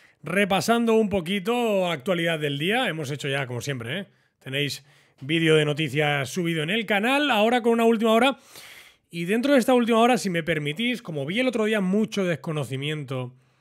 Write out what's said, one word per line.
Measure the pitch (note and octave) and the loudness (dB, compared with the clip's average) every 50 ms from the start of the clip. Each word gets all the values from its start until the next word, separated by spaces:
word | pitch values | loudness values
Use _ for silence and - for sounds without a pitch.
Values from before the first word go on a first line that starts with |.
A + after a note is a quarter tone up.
| _ _ _ _ - | _ _ _ _ -10
repasando | D#3 E3+ G3 G#3 F#3 G3 F#3 - - A3+ A#3 A#3+ A3+ A3 | -4 0 0 2 2 2 0 2 2 2 2 2 2 2
un | A3 A3 G3+ | 2 2 2
poquito | F#3 G3 E3 D#3 G3 G3+ F3 G3+ A#3+ B3 A#3+ A3+ G#3 F#3+ F#3 F3 | 0 -2 -2 -2 -4 -4 -2 -2 -2 0 0 0 0 0 0 0
actualidad | E3+ D3 B2 G3+ F#3 E3+ E3+ E3+ E3 D#3 | -2 -4 -2 -2 -2 0 0 0 -2 -2
del | D3+ C#3+ C#3+ C#3 | -2 -4 -4 -2
día. | D3+ F3+ G#3+ B3+ C4 G#3 | -2 -2 0 0 -2 -2
Hemos | D#3 D#3+ D3+ B2+ | -4 -6 -6 -8
hecho | D3+ C#3+ - | -8 -6 -6
ya, | C#3+ C3+ C#3 C#3+ | -4 -4 -4 -4
como | B2 B2+ A#2+ - | -6 -6 -8 -6
siempre, | - C#3+ B2 A2+ A2+ C3+ F#3+ | -6 -8 -8 -8 -8 -8 -8
¿eh? | G3 - _ _ _ _ _ _ | -10 -12 _ _ _ _ _ _
Tenéis | - C3+ C3 C#3 D3 C#3 C3 - - _ _ _ _ _ _ - C3+ | -14 -8 -4 -4 -2 -4 -4 -8 -14 _ _ _ _ _ _ -14 -6
vídeo | C3 D#3+ E3 E3 D#3+ D#3 | -2 0 2 4 6 6
de | D#3 D3+ | 6 4
noticias | D3 D3 C#3 D#3+ C#3 A#2 D3+ D3+ D3 D3 C#3+ C3+ B2+ | 2 0 -2 -2 -4 -2 -2 0 0 0 -2 -4 -6
subido | - F#3+ F3 E3+ E3+ D#3+ D3 | -4 -4 -4 -2 -2 -4 -4
en | D#3 | -4
el | G3 A#3 A3 | -4 -4 -2
canal, | F3+ A3 G3+ G#3 B3 C4+ C#4+ D4 C#4+ | 0 0 0 2 2 2 2 2 2
ahora | A#3+ G#3 G#3 A3+ A#3+ B3 A3+ | 2 4 4 4 2 2 2
con | A#3+ A#3 | 2 2
una | A#3 A3+ | 4 4
última | A3+ A#3 G#3+ A3+ A3+ A3 | 4 4 4 4 4 4
hora. | A3+ A#3+ C#4 C4+ - _ - - - - - - - - - _ _ _ _ | 6 4 4 0 -2 _ -20 -20 -20 -20 -20 -20 -20 -20 -20 _ _ _ _
Y | - E3+ E3+ | -8 -8 -4
dentro | E3+ G#3 A#3 A#3+ C#4 C#4+ | -2 -2 0 2 4 4
de | C4 | 4
esta | G#3 C4 B3+ | 4 4 4
última | B3 A#3+ G#3+ A#3 A3 | 4 4 4 4 4
hora, | A3+ A#3+ B3+ - | 4 4 4 2
si | - G3 | 0 -2
me | F3 E3+ D#3+ | -2 -2 -2
permitís, | D#3+ E3 D3+ D3 D3 D3+ D#3+ A#3 B3 B3 F#3 | -2 -2 -2 -2 -4 -4 -2 -2 -2 -2 -4
como | - - D#3+ D3 C3+ | -6 -8 -6 -6 -6
vi | C#3+ F#3 A#3 | -4 -2 -2
el | C4 B3+ | -2 0
otro | A#3+ A#3 G#3+ | 0 0 0
día | G#3+ A3 G#3+ | 0 0 0
mucho | G3 F3+ F#3+ G#3+ A3 G#3+ - G3+ F#3+ | 0 0 2 0 0 0 -2 -2 -2
desconocimiento | F3 E3+ - - E3+ D#3 D3+ C#3 A2+ C3+ C3 C#3 D3 D#3 D3+ C#3+ B2 C#3 B2+ B2+ B2 C3 _ _ _ _ _ | -2 -2 -4 -4 -6 -4 -4 -4 -6 -6 -6 -6 -6 -6 -6 -6 -6 -6 -6 -6 -8 -12 _ _ _ _ _